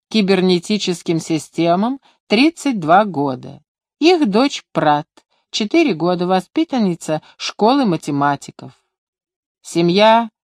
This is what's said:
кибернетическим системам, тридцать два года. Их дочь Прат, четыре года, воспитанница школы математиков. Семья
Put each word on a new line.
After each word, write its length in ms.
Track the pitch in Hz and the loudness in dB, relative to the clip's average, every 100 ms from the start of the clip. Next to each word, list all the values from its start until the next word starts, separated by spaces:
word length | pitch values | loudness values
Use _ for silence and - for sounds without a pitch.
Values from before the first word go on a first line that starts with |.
| - | -4
кибернетическим 1120 | 220 190 190 185 175 - 214 190 175 - 165 | 0 2 2 2 0 0 -4 -2 -6 -4 -4
системам, 800 | - 160 - - 170 175 220 269 _ _ - | -2 -6 -6 -2 0 0 -2 -6 _ _ -2
тридцать 540 | 214 302 - 285 226 | 2 2 0 -6 -4
два 240 | 151 180 | 2 2
года. 580 | 214 147 143 127 139 139 _ _ _ - | 2 -2 -4 -6 -12 -20 _ _ _ 0
Их 280 | 311 359 254 | 2 2 2
дочь 360 | 202 277 - - | 2 0 -2 -8
Прат, 340 | - 156 147 - _ _ _ _ | -2 0 0 -4 _ _ _ _
четыре 440 | - 214 330 311 | -8 -2 0 0
года, 320 | 160 175 180 180 | 0 -2 -2 0
воспитанница 960 | 185 - - 330 262 196 165 - 156 _ - | -2 -2 -4 -2 0 -2 -2 -6 -6 _ -14
школы 480 | - - 214 285 240 | -10 0 2 2 0
математиков. 840 | 160 - 143 143 139 - - 131 _ _ _ _ _ _ _ _ _ | -2 -4 -2 -2 -4 -10 -20 -20 _ _ _ _ _ _ _ _ _
Семья 640 | - 165 175 190 214 226 226 _ _ | -6 -2 2 4 4 4 0 _ _